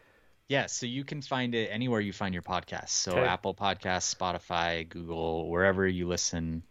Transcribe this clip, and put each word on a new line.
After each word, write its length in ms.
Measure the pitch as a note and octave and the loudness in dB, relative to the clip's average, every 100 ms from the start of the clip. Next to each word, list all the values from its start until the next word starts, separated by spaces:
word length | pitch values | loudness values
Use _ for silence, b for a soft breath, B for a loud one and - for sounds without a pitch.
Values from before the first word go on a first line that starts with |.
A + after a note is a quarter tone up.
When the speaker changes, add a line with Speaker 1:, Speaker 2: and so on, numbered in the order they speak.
| _ _ _ _ - | _ _ _ _ 0
Speaker 1:
Yeah, 180 | C#3 A2 | 0 2
so 180 | - B2 | -2 -4
you 180 | B2+ | -4
can 180 | C#3 D3+ | -6 -8
find 320 | C#3 C3 B2 A#2 | -2 0 2 2
it 140 | G#2 | 0
anywhere 280 | G#2+ B2+ A2+ | 0 2 2
you 140 | G#2 | 0
find 200 | F#2 G2 | -2 -2
your 100 | F2+ | -2
podcasts. 460 | E2 F2+ - F#2 - | -2 -2 -2 -6 -2
So 240 | - - | -2 2
Speaker 2:
Okay. 80 | F2+ B2+ | 2 2
Speaker 1:
Apple 300 | F#2 - F2+ | 2 -2 0
Podcasts, 580 | G2+ F#2+ G2 F2+ - | 0 0 0 0 -2
Spotify, 760 | - F#2 F2 - F2 E2+ E2+ E2 | -2 -2 -2 -2 0 0 0 -4
Google, 600 | E2+ E2+ E2 E2 D#2+ E2 | -8 -6 -2 0 0 0
wherever 380 | E2+ G2 F#2+ F#2+ | 4 4 6 4
you 200 | F#2 F2 | 2 0
listen, 540 | F2 - E2+ E2 E2 - | 0 0 -2 -2 -4 -8